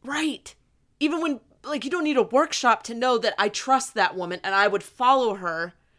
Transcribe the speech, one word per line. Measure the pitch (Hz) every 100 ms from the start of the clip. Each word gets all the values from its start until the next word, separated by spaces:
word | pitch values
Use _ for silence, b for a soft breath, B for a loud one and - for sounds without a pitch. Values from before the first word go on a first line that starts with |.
Right. | 247 302 311 - - - _ _ _ -
Even | 294 320
when, | 330 254 _ _
like, | 262 294
you | 254
don't | 349
need | 302 269
a |
workshop | 208 254 330 - 247 220
to | -
know | 233 254 233
that | 226 -
I | 208
trust | - 262 262 -
that | - 185 180
woman | 175 180
and | 196
I | 196 202
would | 196
follow | - - 247 269 233 196
her | 175 165 170 _ _